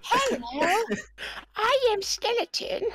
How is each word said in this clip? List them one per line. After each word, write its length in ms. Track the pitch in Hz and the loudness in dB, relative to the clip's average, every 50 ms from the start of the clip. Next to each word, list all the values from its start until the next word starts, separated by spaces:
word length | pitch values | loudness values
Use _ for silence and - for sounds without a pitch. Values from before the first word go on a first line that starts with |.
Hello, 800 | - - 453 494 539 539 415 262 240 240 247 277 311 339 359 427 466 427 208 - - - - - - - - - - _ _ | 0 2 2 2 4 2 0 -2 -4 -6 -4 -2 2 2 2 2 2 0 -4 -6 -6 -12 -16 -14 -14 -12 -12 -14 -16 _ _
I 340 | - 415 440 523 539 539 494 | 0 2 4 4 4 4 4
am 100 | 427 403 | 2 2
Skeleton. 800 | 392 - - - - - 466 466 - - _ - - - - - - 466 | 0 -2 -4 -2 0 0 0 0 -2 -2 _ -6 -4 -4 -4 -2 -2 -4